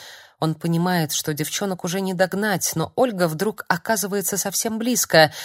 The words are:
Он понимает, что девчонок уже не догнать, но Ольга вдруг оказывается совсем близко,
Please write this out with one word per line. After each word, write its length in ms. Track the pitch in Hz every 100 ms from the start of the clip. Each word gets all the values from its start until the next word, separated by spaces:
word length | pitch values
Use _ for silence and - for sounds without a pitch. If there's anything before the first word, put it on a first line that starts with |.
| - - - _
Он 140 | 160
понимает, 600 | 156 170 165 180 180 151
что 200 | - -
девчонок 500 | 147 151 - 202 180
уже 160 | 180 190
не 140 | 190
догнать, 600 | 180 185 190 214 180 - 165
но 160 | 160 -
Ольга 320 | 254 190 175
вдруг 380 | 156 208 202 -
оказывается 680 | 180 - 226 202 202 185 196
совсем 400 | 202 - 226 220
близко, 560 | 233 233 - 165 151 -